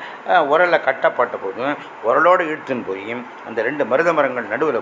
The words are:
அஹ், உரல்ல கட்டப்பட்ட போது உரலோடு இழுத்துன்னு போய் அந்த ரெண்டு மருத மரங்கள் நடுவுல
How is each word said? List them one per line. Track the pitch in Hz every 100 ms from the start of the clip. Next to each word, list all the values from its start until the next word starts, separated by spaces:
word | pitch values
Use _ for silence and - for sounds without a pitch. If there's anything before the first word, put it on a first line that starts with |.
| - - -
அஹ், | 185 147
உரல்ல | 156 175 160
கட்டப்பட்ட | - 131 170 - 120 101
போது | 98 95 135 139 - -
உரலோடு | 107 131 160 180
இழுத்துன்னு | 165 156 143 123 95
போய் | 95 101 123 120 - -
அந்த | 110
ரெண்டு | 113 147 120
மருத | 127 175
மரங்கள் | 160 139 123 107
நடுவுல | 113 156 117